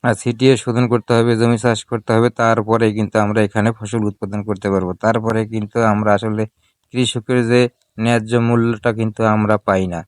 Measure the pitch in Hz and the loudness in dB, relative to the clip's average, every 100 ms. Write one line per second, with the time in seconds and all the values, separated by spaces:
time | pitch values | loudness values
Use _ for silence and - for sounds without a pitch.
0 | 123 107 127 113 131 127 - 117 120 117 | 0 -2 -4 2 2 2 0 -2 0 -2
1 | - 117 117 113 117 117 123 110 - 117 | 2 2 2 2 2 2 0 -2 -4 -8
2 | - 113 120 - 113 113 107 113 113 107 | 0 2 2 0 0 2 0 0 0 0
3 | 107 110 104 110 104 110 107 113 107 117 | -2 0 0 0 0 2 0 -2 -6 -4
4 | 104 101 101 104 104 98 101 98 92 92 | -4 -4 -8 -8 -6 -6 -2 -2 -2 -2
5 | 107 113 110 113 110 113 104 117 113 104 | 0 0 -2 -4 -4 -6 -6 0 0 2
6 | 107 101 110 107 110 _ _ _ _ 120 | 2 0 0 -4 -6 _ _ _ _ -4
7 | 123 123 110 127 117 123 123 _ _ - | -2 -4 -2 -2 2 2 2 _ _ -4
8 | 117 120 110 120 117 120 117 113 120 110 | 0 0 0 0 2 2 0 -2 -4 -2
9 | 113 104 110 107 107 104 - 95 92 85 | -6 0 2 2 2 0 0 -2 -2 -6